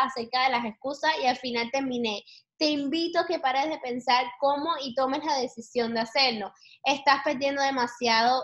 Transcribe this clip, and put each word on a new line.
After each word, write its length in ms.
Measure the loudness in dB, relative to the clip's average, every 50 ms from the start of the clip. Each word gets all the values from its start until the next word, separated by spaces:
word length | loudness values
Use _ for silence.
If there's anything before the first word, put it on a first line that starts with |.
acerca 440 | 2 0 0 -6 -6 -4 0 0 2
de 60 | 2
las 140 | 0 0 -2
excusas 460 | -4 -8 -8 -8 -8 -6 -2 0 0 0 2
y 60 | 2 0
al 80 | 0 0
final 320 | -2 -4 -2 -2 -2 -2
terminé. 520 | -2 -2 -2 -2 -2 -2 -2 -2 -4 -6 -10 -14 -20 -20 _ _ _ -2
Te 100 | 0 0
invito 520 | 0 0 -2 -2 -2 -2 -2 -2 0 0
a 60 | 0
que 140 | 0 0 -2
pares 280 | 0 0 0 0 0 0
de 100 | -2 -6
pensar 460 | -6 -6 -6 -4 0 2 2 2 2 0 -2 0
cómo 300 | 2 2 2 2 0 -2 -2 -2
y 140 | -4 -6 -2
tomes 300 | 0 0 0 0 -2 -2
la 100 | -2 -2 -2
decisión 540 | -2 -4 -6 -10 -16 -6 -2 -2 -2 0 0
de 60 | -2
hacerlo. 540 | -2 0 2 2 2 2 2 -2 -6 -8 -10 _ _ -20 -16 -4 0
Estás 360 | 0 0 2 4 4 4 4 2
perdiendo 360 | 0 -2 0 0 -2 0 0
demasiado, 800 | 0 0 0 0 -2 -2 -4 -2 0 2 4 4 4 4 2 2